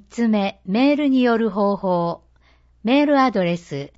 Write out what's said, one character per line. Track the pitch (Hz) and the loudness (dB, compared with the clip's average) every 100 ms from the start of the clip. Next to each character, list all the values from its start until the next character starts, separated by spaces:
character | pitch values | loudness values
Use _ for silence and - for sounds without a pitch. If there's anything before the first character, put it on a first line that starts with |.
| _ | _
つ | - 233 | -4 0
目、 | 214 196 - | 0 -2 -6
メ | 185 220 277 | -6 0 2
ー | 294 | 2
ル | 294 | 0
に | 262 | 2
よ | 247 226 | 2 2
る | 226 | -2
方 | 196 202 196 | -2 -2 -2
法。 | 190 175 170 - _ _ _ _ _ _ | -2 -2 -2 -6 _ _ _ _ _ _
メ | 214 277 | 0 0
ー | 294 | 2
ル | 277 | 2
ア | 262 | 2
ド | 196 | 0
レ | 175 175 | -2 -4
ス、 | - 139 143 | -8 -12 -12